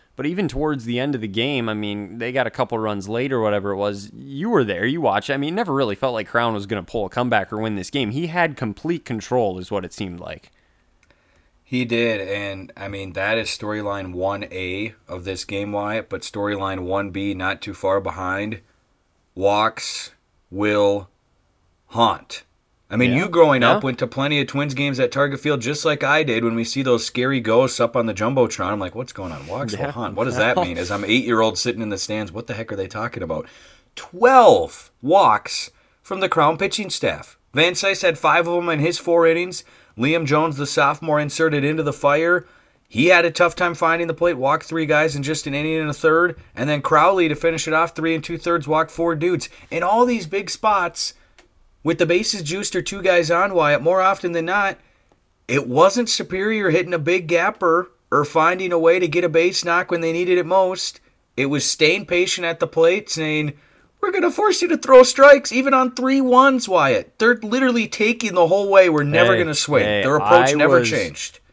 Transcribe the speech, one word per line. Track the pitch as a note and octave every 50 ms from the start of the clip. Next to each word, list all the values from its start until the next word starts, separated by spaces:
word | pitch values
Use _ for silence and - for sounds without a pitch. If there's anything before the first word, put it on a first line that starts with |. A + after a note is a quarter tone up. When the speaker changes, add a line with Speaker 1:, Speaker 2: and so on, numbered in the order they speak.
| _ _ _ -
Speaker 1:
but | C3+
even | D3+ F3 F#3+ G3 C#3
towards | B2+ C3+ D3+ D3+ D3 C3 A2+
the | A#2 A#2+ B2
end | C3 D3 C#3+
of | A#2+
the | A2 G#2
game, | F#2+ A2+ A#2+ C#3 D3 B2+ A#2 A2+
I | G#2+
mean, | G#2 G#2+ G#2 G2+ G#2 G#2+ F2+ G2+ A#2
they | A#2 B2 B2+
got | C3+ B2
a | A2+
couple | - - B2 - A#2+ A2
runs | A2 G#2+ G#2 G2+ F#2 G2+
late | A2 A#2+ C3 C#3
or | C3+ A#2+
whatever | A2 G#2+ G#2 G#2 F#2+ G2+
it | G2 F#2+
was. | G2+ G#2 G2+ G2+ G2+ G#2+ -
You | - - C#3 C#3 C#3 F3+ A#3
were | A#3+ D#3+ B2
there, | G2+ F#2+ E2+ G#2
you | B2 D3 E3+
watched. | D3+ A2+ F#2+ G#2 - -
I | C#3 C#3
mean, | C#3 D#3 F3
it |
never | G#3+ A#3+ F3+ C3+
really | C#3 C3+ G#2+ G2+
felt | - - C3 B2
like | A2 G2+ -
Crown | - A#2 A#2 A#2 A2
was | G2+ G2+
gonna | G2 A2 G2+ E2+
pull | - - A2+ G2+
a | F#2
comeback | - B2 B2 B2 A#2 G#2 F#2+ - A2
or | G#2+
win | A2 A2 G#2+
this | G2 F#2 -
game. | - C#3+ B2+ G#2
He | A#2 D3 F3 E3
had | E3 F3+ E3+ D#3+ C#3 -
complete | C3 A2 G2 - - D#3+ F3 D#3+ -
control | - B2 G#2+ - - B2 B2+ A2+ G2 F#2 F#2
is | F2+ -
what | G#2+ G2+ F#2
it | E2+ -
seemed | - G#2+ F#2 F2 E2+
like. | F2 D2+ D#2+ - _ _ _ _ _ _ _ _ _ _ _ _ _ _ _ _ _ _ _ _ _ _ _ _ _
Speaker 2:
He | - B2+ B2+ B2
did, | A2+ A#2 A#2 A#2+ A#2 A2 G2+
and, | F#2+ F#2+ G2+ G2+ G2+ G2+ G2 F#2+ F#2+ - -
I | - G2 G2+
mean, | G2 G2 G2 F#2+ F2
that | G2 G2 G#2 A2+ A2+
is | A2 -
storyline | - - G#2+ G#2 G#2 G#2+ G#2 G2+ G2+ G2+ F#2+ F#2
one | F2+ F2 F#2 G2 G2+ G2 G2+ -
A | - F#2 F#2 F2+ F#2 G2 G#2+ A2 G#2+ _ _ -
of | - F2+ F2
this | G2 F#2+ F2 -
game, | - G2 G2 G2+ G2+
Wyatt, | G#2 G2+ G2+ G#2 G#2+ A2 - -
but | G2 F#2
storyline | - - - G#2 G2+ G#2 G#2 G2 G2 F#2+ F#2+ F#2+
one | F2+ F2+ F#2+ G2 G2+ G2+
B, | F#2 G2 G2 G2+ G2
not | F#2 F#2 F#2+ G2 -
too | - G#2 F#2+
far | - - F#2+ F#2+ G2+
behind, | F#2 F#2 F2 F#2+ F#2 F#2 F#2+ G2 G#2 A2 A2 G2 - _ _ _ _ _ _ _ _ _ _ _ _ _ -
walks | F2+ F#2+ G2+ G2+ G#2 G#2+ A2 - - - - - - - - _ _ _ _ _ _ _ _
will | F2+ F#2+ G#2 G#2 G#2 G#2 G#2 G2+ G2+ G2+ F#2+ - _ _ _ _ _ _ _ _ _ _ _ _ _ _ _ _
haunt. | - A2+ A#2 G#2+ E2+ - - - - - - _ _ _ _ _ _ _ _ -
I | G2+ A2+
mean, | B2+ B2
Speaker 1:
Yeah. | B2 C#3+
Speaker 2:
you | F#3+ G#3
growing | E3 E3+ E3 D3+ C#3 B2+ A#2+
up | A#2 E3+ G#3+
Speaker 1:
Yeah. | C#3+
Speaker 2:
went | C3 B2 -
to | C3+ A#2
plenty | - C3+ C3+ D3 D3+ C#3+
of | C#3 C#3
Twins | - C#3 D3 D3 C3
games | C#3+ C#3+ C#3+ C3+ B2
at | C3 B2 -
Target | C#3 C#3+ C#3 C#3 C3+
Field, | - D3 D3 B2
just | A2 B2+ D3+ D3 -
like | D#3+ D3+ - C#3+
I | C3+ D3 D#3 D#3
did, | C#3 A2+ A2+ A#2
when | A#2 A2+
we | A#2 A#2
see | - - C3+
those | C3+ C3 A#2+ A2+ -
scary | - - B2+ B2 C3+ C#3 B2+
ghosts | A2+ A2 A2 B2 C3+ B2+ - -
up | A#2+ A#2 -
on | B2+ A#2
the | A2+ G2+
Jumbotron. | F#2 G#2+ A#2 C#3 C3+ A#2+ G#2+ - - F#2+ F#2
I'm | G#2 G#2
like, | F#2+ F2 -
"What's | A#2 C3 - -
going | - F#2+ F2
on? | D#2+ C#2+ C#2 D2+
Walks | F#2+ B2 A#2 A2+
will | G#2 G2+
Speaker 1:
Yeah. | B2+ C#3+
Speaker 2:
haunt. | - A#2 A#2 G2+ G#2 -
What | A#2+
does | C3 A#2
that | B2 G#2+ A#2 B2+ F3+
Speaker 1:
<laughs> |
Speaker 2:
mean?" | F3 F2+ F2 F2
As | F2+ F2+
I'm | G2+ G2+ G2+
eight-year-old | G2+ A2+ C3 A2+ A#2 A#2 A2+ A2 A2 G#2+ -
sitting | - A#2+ A#2 G#2+
in | A2+ G#2+
the | G2+ F#2
stands, | - - G#2+ G#2+ G#2+ F2+ E2
"What | A2 A#2+ -
the | A2+
heck | G#2 A2 -
are | G#2+
they | G2 F#2+ F#2+
talking | - G#2+ A2 A#2 - A2 F2
about?" | D#2+ D#2+ D#2 - - - - - - - _ _ _ -
Twelve | - - - - F#3 A#3 C4 C4+ B3+ A#3 F#3 B2 F#2+ E2 E2 - - - _ _ _
walks | - C3+ F3 G3 F#3 A#2+ G#2+ G#2 - - - - - - _ _ _ _ _ _ _
from | - F#3+ F#3+
the | F#3+ F3+
Crown | - E3 D3 D3+ D#3+ C3+
pitching | F#3+ F#3+ - - G3+ F3+
staff. | - - - A2 D#2 D2 - - - _ _ _ -
Van | C#3+ E3 F3+ F3+
Cise | - F#3+ G3 G3 F#3+
had | F#3+ F3 D#3+ -
five | - D3+ D#3 E3+ E3+
of | E3+ F3
them | F3 F3 E3+
in | D#3+ D3
his | D3 E3+ E3+ -
four | - F3 E3+ E3+ E3
innings. | E3 E3 E3+ F3+ F#3 F3 - - _ _ _ _ _ _ G#2+
Liam | A#2+ D3 D#3+ E3+ D#3+
Jones, | C3+ D3+ D3+ D#3+ E3 D3 C3+
the | C#3+
sophomore, | C#3 - D#3 C#3+ C#3 D3+ C#3+ E3 D#3+ D3+ D3+
inserted | D3 D3 - - D#3+ D#3+ D3+ D3 C3+
into | D3 D#3 D#3+ D3+
the | C#3+ C3+
fire. | - - C#3+ C#3+ D#3 E3 E3+ F3+ F3+ E3 _ _ _ _ _ _ _ _ _
He | - A2 C#3+ F3
had | F#3 E3+ E3+
a | E3+
tough | - - F3 E3+ -
time | - F3+ F3 E3
finding | - F3+ D#3+ E3 E3+ E3+ E3
the | D#3
plate, | - E3+ F3 E3 B2
walked | C3 C#3 D3+ D#3 -
three | - D#3+ E3 D#3+
guys | D3 D3+ D3+ D#3 D#3+ C#3
in | C#3+ C3+
just | C#3+ D#3 D3 - D3
an | C#3
inning | D3 D3+ D#3+ D#3+ D#3+
and | D#3 D3+
a | C#3
third, | - - D#3 D#3 E3 F3 F3 E3 - - - -
and | C#3 C3+ D3
then | D3+ C#3+
Crowley | - - D#3+ D3+ D3+ F#3 G3 F#3+ E3+ D#3
to | D3
finish | - - E3 E3 D#3+ - D#3+
it | D#3
off, | D#3+ E3 D#3+ -
three | - D#3+ E3 E3
and | D#3+ D3
two-thirds, | - E3+ D#3 - E3+ E3+ E3 C3+ C#3+
walked | D#3 D#3 D#3+ D#3
four | - - E3 E3+ E3
dudes. | D3 D#3+ F3+ F3+ C#3+ - - - - - -
In | - E3 F3
all | F#3 G#3 A#3 B3
these | B3 A#3+ A3 F3 D3+
big | G3 G3+ G3+ -
spots, | - - - A3 G#3 G3 F3 E3+ - - - - - _ _ _ _ _ - _ _ _ _ _ _ _ -
with | D#3 E3 -
the | F3
bases | D#3 F3 F#3 G#3+ - - G3+ D#3+
juiced | C#3+ E3+ G3 G3+ - -
or | F#3
two | - - G3 G3
guys | F3+ F#3 F3+ F3 D#3+ D3+
on, | E3+ F3 F#3+ G3 F#3+
Wyatt, | F3 D3+ D3 D3 -
more | C#3 E3 F#3 F#3+
often | F#3 F#3+ G3 - - F3 E3+
than | E3 D#3+
not, | F3 F#3 G#3 G3 G3 F3+ - _ _ _ _ _ _ _ _ _ _ _ _ _ -
it | B2 C#3+ C3+ A#2+
wasn't | B2 D3 F3 G3 F#3+ A#3+ A#3+ A#3
Superior | - - - - F#3 F#3+ G3 G#3+ A3 G#3+ G3+ F3+
hitting | D#3 F3+ F#3 F3+ F3+
a | E3
big | D3 E3 F3+ F#3 E3+ D3+
gapper | E3+ E3+ F3 G#3 G#3 - F#3+ E3+ D#3+ F3 F3+ - _ _ _ -
or | - C#3+ C#3+
finding | C#3+ - D#3+ D#3 E3+ F3+ F#3 F#3+ F3
a | F3 E3
way | D#3+ E3 F3 F#3
to | F3+ D#3+
get | C#3+ F3 F3
a | E3
base | D3+ E3 E3+ F3+ F3+ - -
knock | F3 E3+ F3 F#3 -
when | F3+ E3
they | E3 E3 E3
needed | E3+ F3+ F3+ F3+ F3+
it | E3
most. | D#3+ F#3 F#3+ F#3+ F#3 F#3+ F3+ - - - - _ _ _ _ _ _ - -
It | C3+ C#3
was | D3 C#3+ - -
staying | - - D#3 D#3 F3+ G3+ F3+
patient | - F#3 F3 F3+ F#3 - F#3 F3
at | E3+ E3 E3
the | F3+ D#3+
plate, | - E3 E3 E3+ F#3 G#3+ G#3 -
saying, | - E3 D#3+ D#3 D3+ D3+ D3+ D3 - - _ _ _ _ _ _ _ _
"We're | - F#4+
gonna | F#4 F#4+ E4+ E4+
force | - - G#4 G#4+ F4 -
you | F4 F4
to | D#4+ -
throw | - - C4 B3+ B3+
strikes, | B3+ - - C#4 C#4+ C#4 C#4 - -
even | A3+ B3+ C4 C#4 C4+
on | C4 C4 B3+ B3+
three | - B3+ C4 C4+ C#4
ones, | C4+ B3+ A#3+ B3+ C4+ C#4 C4 B3 B3 G3
Wyatt." | F#3 E3+ C#3+ C3+ A#2 G2 - - _ -
They're | A3 A#3 B3
literally | G#3+ - G#3 A3+ C4 C4+ B3+ A#3+ A#3+ G#3+ -
taking | - - G#3+ A3 A#3+ A#3+ A#3+ G#3 F3
the | F3+ E3+ D#3+
whole | F#3 G3+ G3+ G3+
way. | G3 G3 F#3+ F3
We're | D#3 D3 D3
never | C#3+ D3 - - - -
Speaker 1:
Hey, | -
Speaker 2:
gonna | F3 D#3+ D3
swing. | - - D3 D3 B2 G#2
Speaker 1:
hey, | G#2 G#2 G2+ F#2+
Speaker 2:
Their | - D3+ D3+
approach | G2 G#2 A2+ C3 B2+ C3+
Speaker 1:
I | D3
Speaker 2:
never | D3+ D3 C#3+ C3+ B2+
Speaker 1:
was, | A#2+ A2+
Speaker 2:
changed. | C3 B2 F#2+ D#2+ C#2+ - - - - - _ _